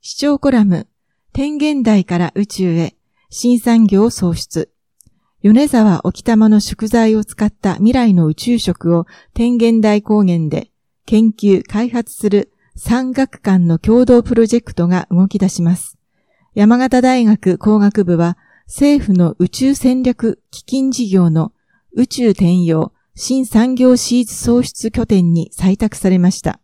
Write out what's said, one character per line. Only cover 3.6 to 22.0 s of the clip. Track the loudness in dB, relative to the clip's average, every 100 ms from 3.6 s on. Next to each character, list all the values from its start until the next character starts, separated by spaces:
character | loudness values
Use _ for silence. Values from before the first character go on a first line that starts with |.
| 2 2 4
業 | 4 2
創 | 0 -4
出。 | -4 -6 -8 -8 _ _ _ _ _ _ _
米 | 2 4 4
沢 | 2 2 2 -2
沖 | -6
多 | -2
摩 | 2 4
の | 2
食 | 0 -8 -2
材 | 0 2 0
を |
使 | -4 -4
っ | -6
た | -4 -6
未 | 0 0
来 | 2 2
の | 2 0
宇 |
宙 | -2 -2 -2
食 | -2 -4 -2 -2
を | -2 -14 _
天 | -4 -2 0
元 | 2 2
台 | 2 0
高 | 0 0
原 | 2 0 -2
で | -6 -10 _ _ _
研 | -2 2 2 0
究、 | 0 0
開 | 0 -6 -4
発 | -4 -8
す | -6 -2
る | 0 -2 _ _ -16
産 | -4 -4 -2
学 | -4 -4 -4
間 | -2 0 2
の | 0
共 | 2 2 4
同 | 4
プ | 2 0
ロ | 0
ジ | -2
ェ |
ク | -6
ト | -4 -2
が | -2 -2
動 | 0 0
き | 0
出 | -4
し | -2
ま | -2 -2
す。 | -6 _ _ _ _ _ _
山 | 0 2 2
形 | 2 2
大 | 2 2 2
学 | 2 0 -2
工 | 0 2
学 | 2 0
部 | 0 0
は | 0 -4 _ _ _
政 | -2 2 2
府 | 2
の | 2 2 0
宇 | -4
宙 | 0 -2
戦 | 0 0 0
略 | -2 -2 -4 -6 _
基 | -20
金 | -8 -4 -4
事 | -4 -2
業 | 2 2
の | 0 -4 _ _ _ _
宇 | -4